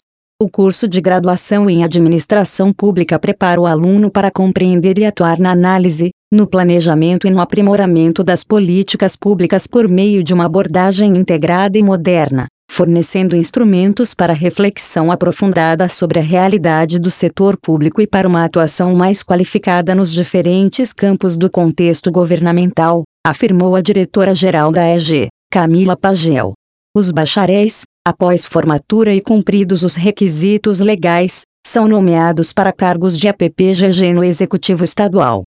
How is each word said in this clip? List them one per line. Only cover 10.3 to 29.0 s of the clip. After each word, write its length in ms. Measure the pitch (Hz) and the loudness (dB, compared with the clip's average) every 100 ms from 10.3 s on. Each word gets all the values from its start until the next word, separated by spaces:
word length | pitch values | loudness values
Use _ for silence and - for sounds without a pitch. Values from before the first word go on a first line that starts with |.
uma 100 | 180 | 0
abordagem 720 | 170 185 196 180 190 190 208 185 | 0 0 0 0 0 2 2 2
integrada 640 | 185 165 160 180 202 208 | 2 0 0 0 0 2
e 40 | |
moderna, 640 | 202 185 165 175 147 135 123 _ - | 2 0 0 0 0 -2 -6 _ -10
fornecendo 640 | - 175 170 165 190 185 | -2 0 0 0 -2 0
instrumentos 800 | 175 165 240 226 185 190 202 240 | 0 -2 0 2 2 2 0 -4
para 220 | - 170 | -2 -2
reflexão 760 | 160 175 170 202 196 - 170 165 | 0 -2 -2 -2 -4 -6 -2 -2
aprofundada 800 | 175 175 165 202 175 160 165 180 | 0 -2 -2 -2 0 0 0 -2
sobre 300 | - 170 170 | -2 -2 -2
a 40 | |
realidade 760 | 156 180 190 202 165 156 160 175 | 0 0 2 0 0 0 0 -2
do 120 | 175 | -2
setor 460 | - 175 - 196 196 | -2 -4 0 0 0
público 460 | - 160 156 185 | -2 0 0 0
e 40 | 214 | 0
para 220 | 196 185 | 0 0
uma 160 | 170 | 0
atuação 500 | 165 175 160 - 180 | 0 0 -2 0 0
mais 280 | 180 185 202 | 2 2 0
qualificada 720 | - 180 180 208 190 175 175 | -2 -2 -2 -4 -2 -2 0
nos 180 | 185 180 | 0 0
diferentes 800 | 165 175 185 175 185 196 - 254 | -2 -2 -2 0 2 0 -2 -6
campos 460 | - 202 196 190 165 | -2 -2 0 -2 -2
do 100 | 180 | -2
contexto 640 | - 165 151 175 160 185 | 0 0 0 0 0 -2
governamental, 920 | 175 170 175 170 175 180 - 165 170 156 _ | 0 0 0 0 0 0 0 0 0 -4 _
afirmou 500 | 160 143 180 185 180 | -6 -2 0 2 2
a 60 | 185 | 0
diretora-geral 880 | 180 202 180 208 190 185 185 170 151 | 0 0 0 0 0 0 0 0 0
da 160 | 165 170 | 2 2
E 120 | 170 | 0
G, 300 | 156 151 104 - _ | 0 -2 -2 -8 _
Camila 460 | 190 165 170 185 180 | -2 2 2 2 0
Pagel. 560 | 196 190 165 135 98 101 _ _ _ | 0 0 0 -2 -2 -8 _ _ _
Os 160 | 208 180 | -2 -2
bacharéis, 680 | 160 156 208 185 196 214 - - _ | 0 -2 0 0 2 0 -4 -16 _
após 420 | 180 - 180 175 - | -6 -2 0 0 -2
formatura 680 | 165 160 147 - 214 | -2 0 -2 0 0